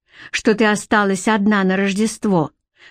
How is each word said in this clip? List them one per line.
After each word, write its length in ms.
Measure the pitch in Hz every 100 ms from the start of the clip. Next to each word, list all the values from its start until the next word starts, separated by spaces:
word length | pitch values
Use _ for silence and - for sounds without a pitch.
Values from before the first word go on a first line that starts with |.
| _ - -
что 240 | - -
ты 120 | 214 214
осталась 600 | 208 - 214 202 190 226
одна 360 | 214 202 208
на 120 | 190 190
Рождество, 760 | 196 190 220 - 214 180 139 _ _ _ -